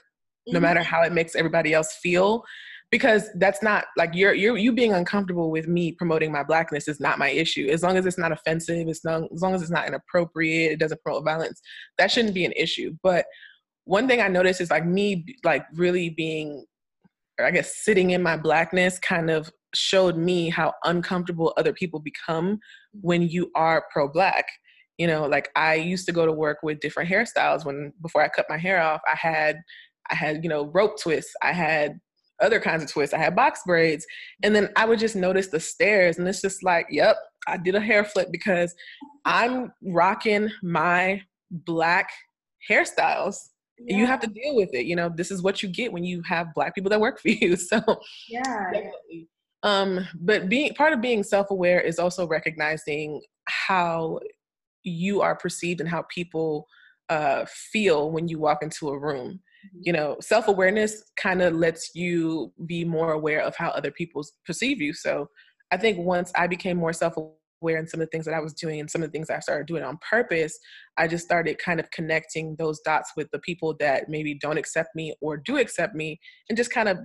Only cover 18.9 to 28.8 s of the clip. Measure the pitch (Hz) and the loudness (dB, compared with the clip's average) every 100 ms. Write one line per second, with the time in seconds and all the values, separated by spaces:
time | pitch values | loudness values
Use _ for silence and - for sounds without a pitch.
18.9 | 185 - 180 165 160 156 - _ - - | 2 -2 0 2 0 -2 -14 _ -4 2
19.9 | 190 185 165 170 180 165 170 156 - 160 | 4 4 4 2 2 0 0 0 0 0
20.9 | 175 170 180 180 170 160 - 160 139 180 | 0 0 -2 -2 0 0 2 0 0 -4
21.9 | 156 151 - - 160 180 214 - - _ | -6 -10 -12 -6 -2 -2 -4 -8 -20 _
22.9 | 208 175 175 175 175 170 - 160 160 - | -8 0 2 2 0 -2 0 2 2 0
23.9 | 165 143 156 190 - - - _ _ _ | 0 0 2 2 2 -2 -8 _ _ _
24.9 | - 170 156 147 143 - 147 156 160 165 | -2 0 2 2 0 0 0 2 2 0
25.9 | 185 180 170 160 156 156 147 156 151 147 | -4 -2 2 2 2 0 -2 -4 -4 -4
26.9 | 143 170 196 233 - 147 151 156 139 147 | -4 0 0 0 0 2 0 -2 -8 -8
27.9 | - 165 151 147 - 151 156 180 190 | -12 -4 0 2 0 -2 -2 0 2